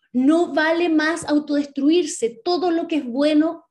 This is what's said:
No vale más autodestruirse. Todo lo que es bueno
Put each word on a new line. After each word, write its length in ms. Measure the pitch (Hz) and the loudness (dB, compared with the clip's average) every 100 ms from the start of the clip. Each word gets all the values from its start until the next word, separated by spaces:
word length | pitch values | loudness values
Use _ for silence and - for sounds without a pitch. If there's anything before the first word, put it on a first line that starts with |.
| _ | _
No 420 | 247 262 330 349 | 0 2 4 2
vale 360 | 277 311 339 349 | 0 0 0 0
más 340 | 311 311 330 - | 0 0 -2 -2
autodestruirse. 1120 | 302 294 294 285 - 277 339 302 - 226 226 | -2 0 -2 -4 -2 0 2 0 -4 -6 -6
Todo 280 | - 349 349 | -4 -2 0
lo 160 | 330 330 | -2 -2
que 100 | 311 | -4
es 80 | 247 | -4
bueno 600 | 240 294 302 320 330 - | -2 2 2 2 -2 -12